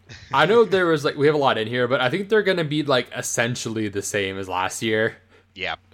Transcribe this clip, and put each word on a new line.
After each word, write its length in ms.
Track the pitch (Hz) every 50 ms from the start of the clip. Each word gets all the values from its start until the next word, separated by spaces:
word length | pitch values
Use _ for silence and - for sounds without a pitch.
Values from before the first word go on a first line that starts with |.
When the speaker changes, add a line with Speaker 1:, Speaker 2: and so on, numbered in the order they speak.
| _ - - - - - -
Speaker 1:
I 140 | 135 156
know 180 | 156 220 240 226
there 220 | 185 196 190 180
was, 180 | 170 165 147 135
like, 120 | 147 -
we 100 | 143 135
have 80 | 151 151
a 40 | 151
lot 180 | 139 127 110 110
in 100 | 110 110
here, 180 | 123 127 123 120
but 120 | 131 127
I 100 | 127 123
think 180 | 139 190 202 196
they're 140 | 220 214 185
gonna 220 | 185 185 175 165
be, 180 | 143 147 151 151
like, 260 | 135 135 123 123 - -
essentially 720 | 120 123 - - - 117 117 120 - - 120 110 110 110 104
the 140 | 95 101 95
same 360 | - - 104 98 95 95 95
as 100 | 98 92
last 340 | 90 92 92 95 - - 113
year. 340 | 110 110 110 110 110 - - _ _ _ _ _ _ _
Speaker 2:
Yeah. 220 | 92 92 87 80 - _ _